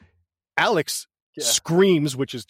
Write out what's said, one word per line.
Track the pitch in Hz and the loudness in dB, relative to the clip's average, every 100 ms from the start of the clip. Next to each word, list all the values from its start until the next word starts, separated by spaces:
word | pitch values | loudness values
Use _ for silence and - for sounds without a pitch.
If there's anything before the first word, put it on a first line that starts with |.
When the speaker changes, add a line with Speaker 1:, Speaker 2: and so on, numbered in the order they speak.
| _ _ _ _ _ - | _ _ _ _ _ -2
Speaker 1:
Alex | 190 180 - - - _ _ - | 0 0 -2 -8 -12 _ _ -8
Speaker 2:
Yeah. | - | -4
Speaker 1:
screams, | - - 175 196 165 147 127 | -2 0 4 4 4 0 -4
which | 135 | -6
is | 120 | -8